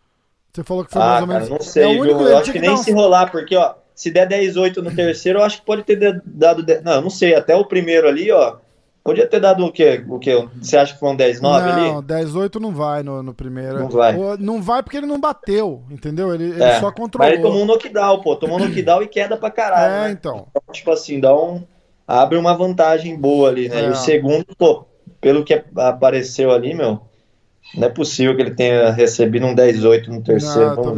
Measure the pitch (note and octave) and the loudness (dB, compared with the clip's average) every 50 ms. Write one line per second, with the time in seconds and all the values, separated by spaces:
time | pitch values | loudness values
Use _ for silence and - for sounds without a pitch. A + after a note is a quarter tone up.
0 | _ _ _ _ _ _ _ _ _ _ - E3+ D3+ - F#3 F#3 F3+ - - - | _ _ _ _ _ _ _ _ _ _ -14 -14 -10 -8 -6 -8 -6 -4 -2 0
1 | - - B2 - - F3+ - - - A2+ C3+ D3+ - - - - - - - A#3 | 2 2 2 2 0 -2 -4 -4 -4 -4 -8 -8 -8 -2 2 4 4 4 4 2
2 | C#4 D4 - - C#4 C4 - - A3+ B3 C4+ F3 E3 F3+ G#3 - A#3 A3 G#3 G#3 | 2 2 2 4 4 6 6 6 4 2 -4 -2 0 0 0 0 0 0 2 4
3 | G#3 F#3+ F3+ F3+ F#3 F3+ - E3 D#3 - F#3 F#3 E3+ C3 - _ _ _ _ - | 4 6 6 4 2 2 -2 -8 -4 -2 0 2 0 0 -2 _ _ _ _ -12
4 | - E3+ D#3 F3 F#3 F#3 G3 G3+ G3 F#3+ F3 F3+ F#3 F#3 F#3 F#3+ F3 E3+ D3 E3+ | -8 -2 2 2 2 2 2 -2 -2 -2 -2 -2 -2 -2 -2 -4 -10 -8 -4 -2
5 | F3 E3+ D#3+ E3 - F3+ F#3 G3+ G#3 G#3+ G#3 - - - G#3+ G#3+ G#3 - G#3 G3 | -2 -2 -2 -4 -2 -2 0 2 0 0 -2 -6 -6 -6 -6 -4 0 -2 0 2
6 | G3+ G3+ F#3 F3 - - D#3 D3 D#3 E3+ E3+ E3 E3 D#3+ D#3+ D#3 D#3 E3+ D#3+ C3+ | 2 0 0 -2 -10 -10 -2 2 4 4 4 2 2 0 0 0 0 0 0 0
7 | D3 F#3 F#3 - F#3+ F3 E3 D3+ - - D#3+ F#3 G3+ - G3 F#3 F3 E3 E3 E3 | 0 -2 -4 0 2 4 4 2 4 2 2 2 2 0 -2 -2 -2 0 2 2
8 | D#3+ D3 C#3 D3+ F3+ G#3+ G#3+ F3 C3+ A#2+ A2+ - _ _ _ _ _ _ _ _ | 4 2 2 0 0 2 2 2 2 0 -2 -10 _ _ _ _ _ _ _ _
9 | - D3+ D3+ D3 D#3+ D#3+ - G#3 F#3 G3 F#3+ F3+ F3+ E3+ - - D#3+ D3 B2+ A#2 | -4 -4 0 0 0 0 0 2 4 4 2 2 0 -4 0 2 4 4 2 2
10 | A2+ - B2 B2 B2+ C#3 B2+ A#2+ A#2 A#2 - - - - - C#3+ C#3+ C#3+ - - | -4 -10 -10 -6 -2 0 0 0 0 -2 -12 -16 -6 0 2 2 2 2 -2 -6
11 | D3 C#3+ C#3 C3 C3+ B2 B2 B2 C3+ C#3 D3 C3+ - F3+ F3 F3 E3+ E3 D3+ D3 | -4 -4 0 0 0 0 0 0 0 2 2 2 2 0 0 0 0 -2 -4 -6
12 | C#3 C#3 D#3+ D#3+ E3 D#3 D3 F3+ G3 G3+ - A3 A3 A3 F#3 C#3+ D3+ D3 D3 D3 | -8 -8 -6 -6 -6 -6 -6 -6 -6 -6 -6 -8 -10 -8 -6 -6 -4 -4 -4 -6
13 | C#3+ C#3+ C3+ C3+ C3 C3 B2 - C3 B2+ B2+ C3 C3 C3 C3+ C3+ C3 C3 A#2 A#2+ | -8 -8 -10 -10 -12 -12 -14 -14 -14 -12 -12 -10 -10 -8 -8 -8 -6 -4 0 2
14 | A#2 A2+ G#2+ - G3 G3 G#3 G3 G3+ G3+ A3+ A3+ F#3 F3+ A#3+ B3+ - - - C#4+ | 2 2 2 0 -4 -6 -6 -6 -6 -6 -6 -6 -4 -4 -4 -4 -4 -6 -8 -8
15 | C#4+ C#4+ D4 C#4+ C#4 D4+ C#4+ - - - G3 G#3 A3 F#3+ C#3+ A#2+ B2 B2+ D3 C3+ | -6 -6 -6 -4 -4 -4 -4 -6 -6 -4 -2 -2 -2 -4 -6 -10 -16 -20 -18 -14
16 | - D3+ D3+ E3 F#3+ F#3 F3 E3 E3 E3+ F3 E3+ E3 B2 A#2+ A#2 G#3 G3+ G3+ - | -12 -10 -6 -6 -4 -4 -4 -4 -6 -6 -2 2 2 2 2 2 0 -2 -6 -6
17 | A#3 A3+ - B3+ C4+ D4 - F3 E3 G#3+ G3+ G3+ G#3 G#3 A3+ A3+ - - G#3 G#3 | -10 -8 -2 2 2 2 2 2 2 0 0 0 0 2 0 0 -2 -4 -4 -2
18 | G3+ G3+ G3 F#3+ - A#3 A3 - - D#3 E3 F3+ G3+ A#3 E3 F#3 - D#3+ E3+ F#3 | 2 2 0 0 0 -4 -4 -2 -4 -4 -2 -2 -2 -2 -2 -2 0 2 2 2
19 | G#3+ G#3 - G#3 G3+ G#3 A3 G#3+ G#3+ A3 G#3+ - A3 G#3 F#3+ F3 E3+ F#3 G3 G3+ | 0 -2 -4 -4 -4 -4 -4 -6 -6 -6 -4 -4 -2 0 2 2 2 2 0 -2
20 | G#3+ G#3+ G3+ F#3 - D#3+ B2 G#2 F#2+ _ - C#3 - - - - - E3+ D#3+ D#3+ | -4 -6 -6 -8 -10 -10 -10 -10 -12 _ -10 -10 -10 -10 -18 -8 -2 -2 -2 -2
21 | - - D3 C#3 C3 C3 C#3 D3+ D#3+ F3 F3 F3 F3 _ _ _ _ _ _ _ | -4 -8 -6 0 2 4 4 4 2 -2 -6 -10 -12 _ _ _ _ _ _ _
22 | _ - B2 B2 C3+ C3+ D#3+ E3+ E3+ F3 F3 E3+ F#3 F#3 F3+ F3+ D#3+ D#3+ D#3+ D#3+ | _ -2 2 2 2 2 2 0 2 2 0 0 0 -2 0 2 2 2 2 0
23 | D#3+ E3+ E3 D#3 C#3 C#3 C#3+ C#3+ C#3 C3+ B2 B2+ B2 A#2+ A#2+ A#2 A2+ A#2+ B2 - | -2 -6 -8 -2 0 0 2 4 2 2 2 0 -4 -4 -4 -4 -2 -2 -2 -2
24 | - D3+ D#3 D3+ C#3 C#3 D3 D#3+ F3+ - - - F3+ D#3+ - - - _ _ _ | -2 0 0 0 0 0 -2 -2 -4 -6 -4 0 2 2 2 0 -4 _ _ _
25 | _ - _ - - C#3 C#3 D3+ D3+ - D#3+ - - - - - B2+ B2+ B2+ B2+ | _ -20 _ -2 0 2 2 2 2 0 -2 -2 -2 -6 -6 -2 -2 -2 0 2
26 | C3 C3 C3 C3 B2 C3 - - - C3 B2 A#2+ A#2+ C3+ D#3+ E3+ C#3+ A2+ G#2+ G#2 | 2 2 2 0 -4 -6 -4 -2 0 2 2 2 0 -4 -6 -4 -4 -4 -4 -6
27 | - _ _ _ _ _ _ _ _ _ _ _ _ - - - A2+ A#2+ A#2 - | -10 _ _ _ _ _ _ _ _ _ _ _ _ -14 -6 -2 -2 -2 -2 -2
28 | D3+ C3+ - - C3 C3 C3 C3 B2+ A#2+ B2+ - B2+ B2 A#2+ A#2+ A#2 A2+ A2 A#2 | -6 -6 -2 0 0 0 2 0 -2 -2 -2 -2 0 0 2 2 2 2 2 2
29 | A#2+ A#2 - - A#2 A2 A2 A#2+ B2+ B2+ A#2+ B2 B2+ B2 A2+ A2 A2 A2+ A2+ A2+ | 2 2 2 2 0 0 0 0 -2 0 2 4 4 4 4 4 4 4 4 4
30 | A2+ A2+ A#2 A2+ A2+ - A2+ G#2 G2+ - - A2+ A2+ - - B2+ B2 A#2 A2+ | 2 -4 -12 -8 -2 0 0 0 0 0 2 2 2 2 2 -2 -4 -4 -2